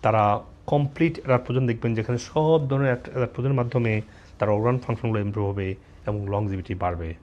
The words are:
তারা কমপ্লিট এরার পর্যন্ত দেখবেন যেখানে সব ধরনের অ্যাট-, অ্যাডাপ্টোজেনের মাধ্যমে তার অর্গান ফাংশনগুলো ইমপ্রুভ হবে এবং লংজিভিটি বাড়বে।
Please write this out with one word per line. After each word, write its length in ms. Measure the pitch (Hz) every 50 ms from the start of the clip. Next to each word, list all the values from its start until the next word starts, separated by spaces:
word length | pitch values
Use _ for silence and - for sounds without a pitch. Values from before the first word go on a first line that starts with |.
তারা 420 | - 113 110 110 104 104 104 107 - - - - - -
কমপ্লিট 520 | 147 143 143 139 - - 165 165 165 -
এরার 200 | - 135 127 120
পর্যন্ত 280 | 123 - 123 131 131 120
দেখবেন 260 | 117 117 117 120 113
যেখানে 240 | 110 110 - 123 120
সব 500 | - - - 156 156 156 160 160 147 131
ধরনের 180 | 135 135 139 135
অ্যাট-, 220 | 123 120 - -
অ্যাডাপ্টোজেনের 480 | - 127 123 117 - - 120 135 139 131
মাধ্যমে 440 | 123 120 120 127 117 113 110 107 104 - - - - - - -
তার 100 | 104 104
অর্গান 280 | 104 104 107 120 127 127
ফাংশনগুলো 420 | - - 120 110 - 117 110 110
ইমপ্রুভ 280 | 101 104 104 107 104 98
হবে 280 | 98 101 98 95 95 - - - - - - -
এবং 220 | 104 104 101 98
লংজিভিটি 460 | 101 101 107 101 98 95 87 - 98
বাড়বে। 380 | 90 98 90 90 85 85 82 82 -